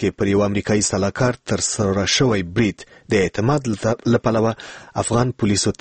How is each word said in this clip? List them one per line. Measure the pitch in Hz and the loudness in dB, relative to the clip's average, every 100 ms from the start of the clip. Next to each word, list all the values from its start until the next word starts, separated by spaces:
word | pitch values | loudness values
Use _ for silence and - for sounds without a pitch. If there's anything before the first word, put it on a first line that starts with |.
کې | 95 - | -2 0
پر | 101 | 0
یو | 101 | 2
امریکایي | 101 101 - 107 - | 2 0 0 0 0
سلاکار | 98 98 - 127 - - | 0 -2 0 -2 -2 -4
تر | 101 - | -4 -4
سره | - 98 95 92 - | -2 0 0 0 2
شوی | 135 101 | 2 0
برید | 87 101 107 - - - - | -2 0 0 -2 -14 -14 -2
د | |
اعتماد | 107 90 - 113 147 127 | 0 0 0 0 0 -2
له، | 101 110 117 120 | -2 -2 -2 0
له | 117 | 2
پلوه | 120 110 113 110 - - - 107 | 2 0 0 -2 -12 -20 -10 -6
افغان | - 117 123 - | 0 0 0 0
پولیسو | 104 98 107 - | 0 2 0 0